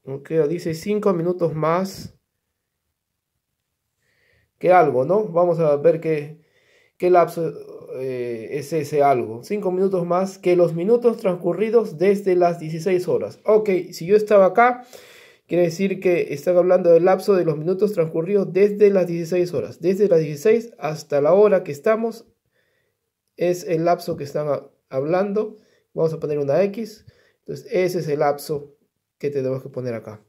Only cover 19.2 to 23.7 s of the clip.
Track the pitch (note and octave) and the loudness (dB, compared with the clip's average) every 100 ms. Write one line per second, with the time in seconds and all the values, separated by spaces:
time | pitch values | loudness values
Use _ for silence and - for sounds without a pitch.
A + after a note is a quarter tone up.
19.2 | E3 F3+ E3+ C#3+ G#2+ - D#3+ G3 G3 E3 | -2 -2 -2 -4 -6 -4 -2 2 4 4
20.2 | D#3 C#3+ A3 A3+ A3+ - D#3 D3+ - C#3+ | 2 0 2 2 0 -8 -8 -8 -4 0
21.2 | D3 F#3+ G#3 F#3+ - C#3+ G#3+ A3 A3+ - | 4 6 6 4 0 -4 0 0 -2 -8
22.2 | - _ _ _ _ _ _ _ _ _ | -18 _ _ _ _ _ _ _ _ _
23.2 | _ - F3 F3 G3 | _ -4 -2 -2 -4